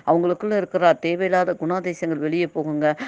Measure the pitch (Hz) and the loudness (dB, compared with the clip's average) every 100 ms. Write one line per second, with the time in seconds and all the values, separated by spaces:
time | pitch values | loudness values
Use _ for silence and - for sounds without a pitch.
0 | - 170 175 175 214 208 180 180 170 156 | 0 2 2 -2 -2 -2 -2 4 4 4
1 | 165 175 190 180 180 170 156 185 180 165 | 0 -2 0 0 0 -2 -2 -2 -4 -6
2 | 165 151 156 170 170 165 151 151 151 156 | -4 -4 -2 -2 -2 -4 -4 0 0 0